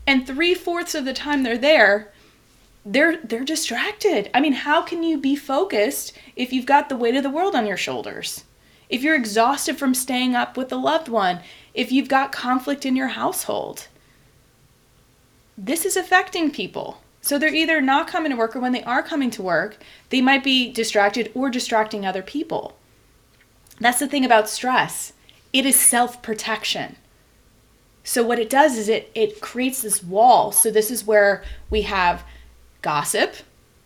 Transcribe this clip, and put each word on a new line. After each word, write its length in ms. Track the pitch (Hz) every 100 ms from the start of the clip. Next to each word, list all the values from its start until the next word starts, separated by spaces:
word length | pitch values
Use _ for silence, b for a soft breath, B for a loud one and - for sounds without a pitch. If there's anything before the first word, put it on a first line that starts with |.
| -
and 200 | 269 254
three-fourths 680 | 269 339 359 - 339 349
of 100 | 311
the 80 | 262
time 300 | 254 285 285
they're 160 | 247 233
there, 540 | 277 302 202 208 214 b b b b b b _ 208
they're, 300 | 226 330 330
they're 280 | 220 226
distracted. 840 | 269 311 - 240 392 415 415 262 202
I 80 | 254
mean, 120 | 311
how 280 | 254 285 320
can 220 | 339 339
you 160 | 330 302
be 160 | 269
focused 800 | 285 - 277 392 214 214 285 - B B -
if 160 | 247
you've 120 | 254
got 240 | 254 277 294
the 80 | 262
weight 200 | 240 262
of 80 |
the 60 | 269
world 260 | 285 392 302
on 100 | 208
your 100 | 180
shoulders? 680 | - - 101 - - - - b b b b
If 140 | 240
you're 140 | 285 311
exhausted 600 | 220 202 240 277 - 262
from 160 | 269
staying 420 | 254 - 254 254
up 220 | 247 247 -
with 160 | 254
a 40 | 254
loved 320 | 262 320 320
one, 320 | 226 185 175 B B B
if 160 | - 247
you've 180 | 262 262
got 240 | 269 277
conflict 540 | - 247 262 285 285 269
in 100 | 254
your 120 | 262
household? 800 | 226 269 381 - - - - - _ b b b _ _ _ _ _ _ _ _ _ _ _ _ -
This 260 | 196 330
is 120 | 392 381
affecting 540 | 349 370 381 370 311
people. 520 | - 185 - - - _ _
So 160 | - 285
they're 160 | 311
either 280 | 294 320 320
not 260 | 262 277 330
coming 220 | 349 311
to 60 | 240
work, 200 | 226 254
or 40 |
when 120 | 254
they 100 | 247
are 200 | - 262
coming 280 | 320 320 247
to 100 | -
work, 340 | 185 160 208 - B B _
they 140 | 262
might 200 | 254 269
be 300 | 269 262 240
distracted 580 | - 226 208 202 226 220
or 160 | 254 269
distracting 560 | 240 - 226 220 208 190
other 160 | 190
people. 560 | 190 285 - - - - _ _ _ _ _ _ _ _ _ -
That's 200 | 233 247
the 100 | 285
thing 160 | 285
about 240 | 254 226 214
stress. 640 | - 247 247 151 - - - b b b
It 140 | 262 269
is 120 | -
self-protection. 1160 | - 240 247 - - 208 - 214 - 151 127 - _ _ _ _ _ _ _ _ _ _
So 220 | - 247
what 140 | 233 240
it 100 | 220
does 300 | 269 302 233
is 100 | 208
it, 220 | 226 -
it 280 | 226 214 -
creates 400 | - 240 254 254
this 200 | 220 -
wall. 480 | 175 190 247 202 -
So 200 | - 226
this 200 | 208 214
is 160 | 240 208
where 380 | 208 202 190 B B -
we 140 | 214
have 420 | 202 196 175 175 - b b - - _
gossip, 540 | 170 151 147 214 381 - - _ _ _